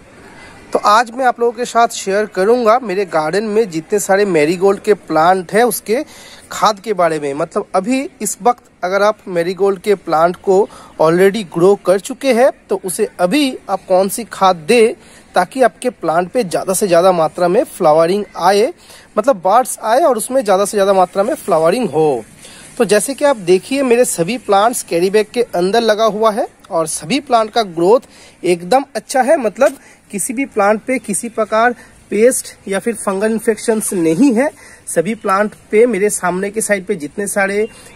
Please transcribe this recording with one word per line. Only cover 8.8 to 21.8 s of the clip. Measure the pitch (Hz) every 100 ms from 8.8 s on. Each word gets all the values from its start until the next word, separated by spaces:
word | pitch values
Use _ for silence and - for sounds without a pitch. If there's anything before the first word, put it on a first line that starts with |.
अगर | 180 196
आप | 202 214 -
मैरीगोल्ड | 175 170 185 196 196
के | 208 190
प्लांट | 165 156 170 180
को | - 190 220 - - -
already | 156 175 196 208 190
grow | 170 180 202 190
कर | 196
चुके | - 262 269
हैं | 226 269 - -
तो | 202
उसे | 185 - 208 -
अभी | 180 294 269 254 -
आप | 190 -
कौन | 185 196
सी | - 226
खाद | - 190 170
दें | 151 233 220 - - - _
ताकि | 185 180 262
आपके | 240 - 247
plant | - 170 160 180
पे | 254
ज़्यादा | 196 151 160
से | 190 208
ज़्यादा | 165 185
मात्रा | 175 156 - 175
में | 196 311
flowering | - 165 156 165 202 202 -
आए, | 175 202 247 - - - - -
मतलब | 220 208
buds | 185 226 262 -
आए | 220 240
और | 330 226
उसमें | - 254
ज़्यादा | 208 190
से | 202 214
ज़्यादा | 196
मात्रा | 190 180 196
में | 214 302
flowering | - 160 160 226